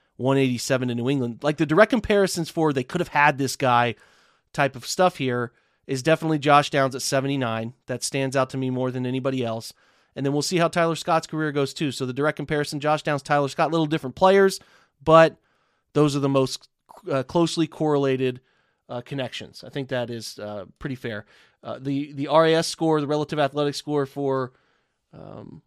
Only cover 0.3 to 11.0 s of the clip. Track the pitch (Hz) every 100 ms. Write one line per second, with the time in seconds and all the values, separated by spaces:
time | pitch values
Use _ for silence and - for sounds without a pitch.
0.3 | 135 135 120 - 131 123 120 120 139 120
1.3 | 110 147 151 156 160 214 240 - 202 190
2.3 | - 160 - 156 135 127 175 175 147 147
3.3 | 135 135 - 131 120 120 110 _ _ _
4.3 | _ _ - 139 120 - - 185 - 131
5.3 | 123 120 _ _ _ - 135 156 160 160
6.3 | 156 139 143 143 147 135 127 - 139 139
7.3 | 139 120 113 113 - - 123 - 139 135
8.3 | 135 127 135 131 127 127 127 127 131 135
9.3 | 131 117 113 - - _ _ _ - 139
10.3 | 147 143 175 165 175 165 160